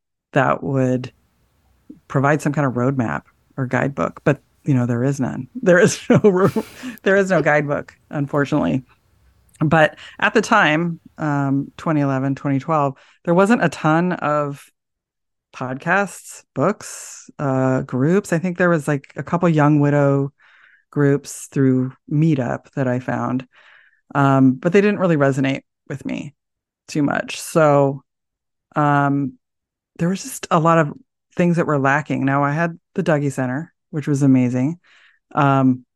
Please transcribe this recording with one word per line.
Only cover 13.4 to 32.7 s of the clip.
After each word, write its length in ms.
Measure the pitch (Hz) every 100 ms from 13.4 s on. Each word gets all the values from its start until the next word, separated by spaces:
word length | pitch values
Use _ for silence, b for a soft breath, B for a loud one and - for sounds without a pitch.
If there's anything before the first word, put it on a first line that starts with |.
| 196 240
a 60 | 165
ton 420 | - 156 160 180
of 580 | 180 143 151 147 143 - _ _ _ _ _ _ _ _
podcasts, 920 | - 127 131 165 190 202 - - - _
books, 760 | - 151 214 - - - - - -
uh, 420 | 143 131 131 131
groups. 520 | 139 127 139 185 202
I 40 | 165
think 200 | 185 170
there 100 | 180
was, 180 | 170 143
like, 280 | 143 - -
a 60 |
couple 260 | 143 170 175
young 320 | 151 147 151
widow 500 | 143 143 143 139 139 - b b b b _
groups 560 | - 143 139 139 - -
through 480 | - 135 127 127 - -
Meetup 600 | 147 160 139 120 131 -
that 140 | - 127
I 120 | 123
found, 500 | 127 123 120 127 - b b b b b -
um, 380 | 143 139 135 135
but 220 | 127 175
they 80 | 196
didn't 180 | 202 202
really 160 | 180 160
resonate 460 | 139 135 135 135 - _ -
with 160 | 143
me 300 | - 123 143 - _ _ _ _ -
too 140 | 160
much. 380 | 143 - - -
So, 640 | - 170 156 143 139 139 - _ _ _ _ _ _
um, 640 | - 147 143 143 139 135 - _ _ _ _ _ -
there 120 | 170
was 120 | 190
just 240 | 269 - -
a 100 | 175
lot 160 | 160 165
of 160 | 151 - _ _ _ -
things 200 | 175 170
that 100 | 165
were 120 | 147
lacking. 480 | 135 139 151 131 135
Now, 180 | 139
I 80 | 143
had 260 | 151 170